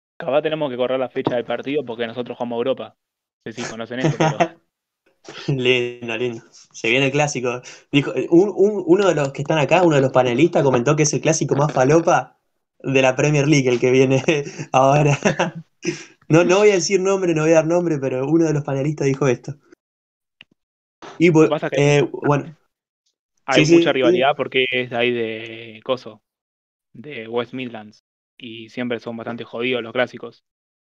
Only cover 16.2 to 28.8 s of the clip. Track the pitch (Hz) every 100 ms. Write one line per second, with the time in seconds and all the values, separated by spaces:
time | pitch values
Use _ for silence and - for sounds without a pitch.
16.2 | _ 156 175 190 208 196 160 190 185 196
17.2 | 185 160 156 165 156 175 170 151 131 127
18.2 | 139 165 160 151 143 135 139 151 139 135
19.2 | 143 123 - 143 _ - _ _ _ _
20.2 | _ _ - _ _ _ _ _ - -
21.2 | 165 160 156 151 160 139 143 147 135 -
22.2 | 135 143 135 - _ _ _ _ _ _
23.2 | _ _ - 135 151 170 170 135 123 120
24.2 | 131 147 127 131 127 127 123 120 123 120
25.2 | 113 110 113 113 117 110 - 123 117 107
26.2 | _ _ _ _ _ _ _ 131 131 139
27.2 | 110 120 120 131 127 110 107 _ _ _
28.2 | _ _ 120 113 110 -